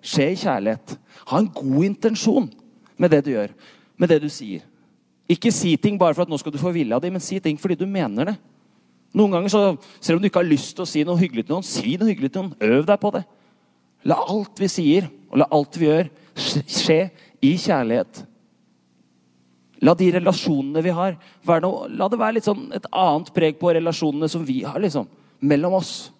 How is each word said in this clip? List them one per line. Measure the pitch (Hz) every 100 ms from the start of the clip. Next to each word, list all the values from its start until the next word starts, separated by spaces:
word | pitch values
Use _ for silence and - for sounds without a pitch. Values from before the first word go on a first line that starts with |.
| -
skje | - 139
i | 185
kjærlighet. | 202 123 101 110 - - _ - -
Ha | 147
en | 214
god | - 135 135 196
intensjon | 202 226 220 226 262 160 - _ _ _ -
med | 175
det | 151 139
du |
gjør, | 120 101 - - - _ _
med | 170
det | 156
du | 151
sier. | - 110 90 _ _ _ _ _ _ _
Ikke | 170 233
si | - 175 151
ting | 208 202
bare | 175
for | 151
at | 170
nå | 147
skal | -
du | 147
få | 170
vilja | 170 127 117
di, | 175
men | 190
si | - 190
ting | 165 151
fordi | 190 160
du | 185
mener | 196 135 104 165
det. | 208 _ _ _ _ _ _ _ -
Noen | 208
ganger | 180 202
så, | 208 202 151 - -
selv | - 165
om |
du | 202
ikke | 180
har | 180
lyst | 147 - -
til |
å | -
si | 151 151
noe | 175
hyggelig | 180 117 107
til | 165
noen, | 190
si | - 104 165
noe | 220
hyggelig | 196 135
til | 190
noen. | 190 143
Øv | 107 247 202
deg | 202
på | 208 208
det. | 185 _ _ _ _ _ _ _ -
La | 139
alt | - 208 196 -
vi | 190
sier, | - 156 170 165 - -
og | -
la | - 151
alt | 139 175
vi | 156
gjør, | 156 170 _ _ -
sk-, | - 147 -
skje | - - 160 185 _ _ _
i | 269 277
kjærlighet. | - 156 117 120 - - - _ _ _ _ _ _ _ _ _ _ _ _ _ _ -
La | 143 170
de | 185
relasjonene | 175 180 185 - 143 139 156
vi | 170
har | 170 190 165 - _ -
være | 165
noe, | 180 - -
la | 220 196
det | 226
være | 220 226
litt | 208
sånn | 202 - 208
et | -
annet | - 180 185 -
preg | - 160 147
på | 175 165
relasjonene | 165 160 156 143 160
som | 170 147
vi | 131
har, | 131 156
liksom, | 196 143 98 _ _ _
mellom | 139 143 175 190
oss. | - - - _